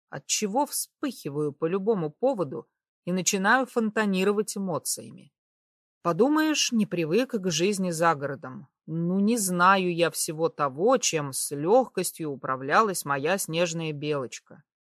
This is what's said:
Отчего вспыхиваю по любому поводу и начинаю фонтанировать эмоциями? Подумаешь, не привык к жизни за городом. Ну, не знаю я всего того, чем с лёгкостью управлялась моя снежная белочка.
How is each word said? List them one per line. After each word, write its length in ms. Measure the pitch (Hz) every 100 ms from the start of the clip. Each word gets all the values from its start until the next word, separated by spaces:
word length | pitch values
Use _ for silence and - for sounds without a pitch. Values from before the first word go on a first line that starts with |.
| _
Отчего 560 | 151 - - 202 233 285
вспыхиваю 880 | - - _ 294 - 156 143 151
по 100 | -
любому 460 | 160 196 190 214 156
поводу 580 | - 254 240 151 123 - _ _ _ -
и 60 |
начинаю 520 | 185 170 196 196 254
фонтанировать 960 | 254 240 220 220 208 190 196 208 208 208
эмоциями? 720 | 190 147 - - 113 180 - _ _ _ _ _ _ _
Подумаешь, 680 | 170 170 254 302 311 285 -
не 140 | 233
привык 460 | 202 170 156 190 262
к 200 | 220 185
жизни 400 | 156 185 196 185
за 240 | 160 170
городом. 540 | 151 139 135 131 131 135 _
Ну, 340 | - 160 170 190
не 200 | 202 240
знаю 560 | 190 180 180 196 180
я 160 | 170 165
всего 400 | - - 156 160
того, 480 | - 143 131 208 254
чем 340 | - 160 143
с 180 | 127 -
лёгкостью 760 | 143 160 247 254 - 175 - 156
управлялась 760 | 135 135 131 135 175 220 175 147
моя 320 | 139 147 190
снежная 540 | - 160 175 165 160
белочка. 720 | 147 147 143 123 - - - _ _ _